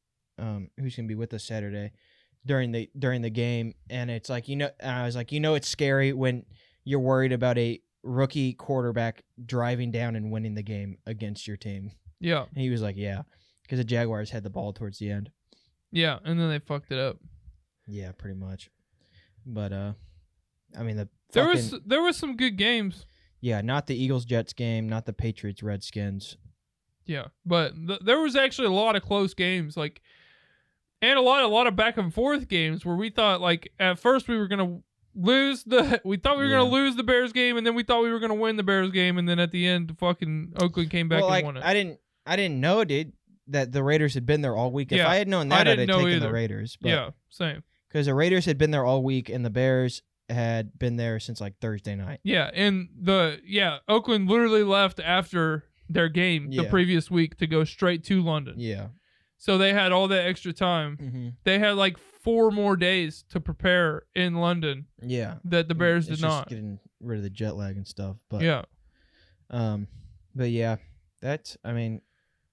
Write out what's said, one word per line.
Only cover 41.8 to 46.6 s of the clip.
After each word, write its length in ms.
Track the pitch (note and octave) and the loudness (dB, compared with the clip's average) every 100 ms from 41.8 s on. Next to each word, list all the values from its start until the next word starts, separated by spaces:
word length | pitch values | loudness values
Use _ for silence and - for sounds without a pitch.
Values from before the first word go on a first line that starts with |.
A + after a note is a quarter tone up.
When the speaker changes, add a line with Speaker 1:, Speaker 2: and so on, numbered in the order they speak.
| F3+ - _ _ | 0 -6 _ _
Speaker 1:
I 120 | D3 F#3+ | -4 0
didn't 220 | F#3 C3 | 0 2
know, 240 | D3+ G#3 | 2 4
dude, 280 | F3+ C#3+ D#3+ - _ _ - | 2 0 -4 -12 _ _ -4
that 240 | C#3+ B2 | -2 0
the 100 | C#3 | 0
Raiders 320 | C#3 D3+ D3+ | 2 4 2
had 100 | B2+ | 0
been 160 | B2 D3+ | 0 2
there 160 | C3+ A2 | 2 0
all 160 | B2+ | 0
week. 180 | C#3 C3+ | -2 0
If 40 | F3+ | 2
Speaker 2:
Yeah, 120 | E3 | 4
Speaker 1:
I 60 | F#3 | 4
had 120 | G3 | 2
known 240 | F#3 C#3+ | 0 4
Speaker 2:
I 40 | F#3 | 4
Speaker 1:
that, 100 | - | 4
I'd 80 | - | 4
Speaker 2:
didn't 120 | D#3 | 4
Speaker 1:
have 80 | F#3 | 4
Speaker 2:
know 60 | |
Speaker 1:
taken 120 | F3 E3+ | 4 2
Speaker 2:
either. 100 | A2 | 0
Speaker 1:
the 40 | |
Raiders. 460 | A2+ A2+ G#2 | -2 -2 -4